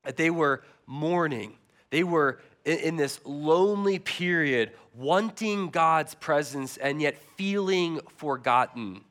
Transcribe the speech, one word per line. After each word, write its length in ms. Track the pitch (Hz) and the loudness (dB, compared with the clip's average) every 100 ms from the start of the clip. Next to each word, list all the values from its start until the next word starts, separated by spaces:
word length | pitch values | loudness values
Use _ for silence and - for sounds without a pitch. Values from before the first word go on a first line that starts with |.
That 140 | - 127 | -8 0
they 140 | 160 | 0
were 320 | 170 147 135 - _ - | 2 2 0 -6 _ -12
mourning. 680 | 139 156 175 160 120 104 - _ _ _ | -4 0 2 0 -2 -8 -16 _ _ _
They 140 | 147 | 0
were 360 | 180 165 139 123 - _ | 2 2 2 -2 -18 _
in, 140 | - 160 | -2 -2
in 160 | 160 165 | -2 0
this 240 | 139 - - | -2 -4 -10
lonely 760 | 143 151 170 196 202 196 185 | -6 2 4 4 2 0 0
period, 720 | - - 180 170 147 127 107 - - 117 | -4 -4 0 0 2 2 0 -6 -20 -8
wanting 760 | 135 185 220 214 220 202 180 | 0 0 0 -4 -2 -2 -2
God's 460 | 165 160 160 151 - | 2 4 2 0 -8
presence 640 | - 147 143 139 131 - | 0 0 0 -6 -8 -4
and 240 | 135 147 | -4 0
yet 160 | 147 139 - - | -2 -2 -18 -6
feeling 640 | 190 202 190 190 170 160 - - | -2 -2 0 0 0 -4 -10 -8
forgotten. 840 | 151 131 123 123 123 120 107 92 _ | -4 -2 2 2 2 -4 -10 -10 _